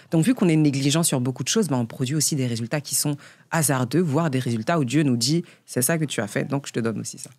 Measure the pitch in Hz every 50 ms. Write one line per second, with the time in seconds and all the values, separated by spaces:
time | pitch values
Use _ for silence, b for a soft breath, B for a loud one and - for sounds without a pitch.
0 | B B - 165 156 214 262 - - 175 156 156 151 147 131 139 135 143 135 165
1 | 170 - - 131 123 131 131 - 131 - - 226 220 151 139 127 120 113 - -
2 | 135 123 147 156 143 - 170 139 127 123 117 110 120 113 - 151 143 - - -
3 | - 151 147 143 B B B B B B - 165 151 123 147 131 127 113 - 160
4 | 185 160 131 151 170 160 127 131 123 127 117 110 110 - 170 170 143 117 123 151
5 | 160 139 123 117 117 127 156 170 180 B B B B - - 127 123 - 170 165
6 | 156 135 - - 113 98 - 131 - 151 139 143 139 - - 131 113 117 107 113
7 | 110 - - - - - -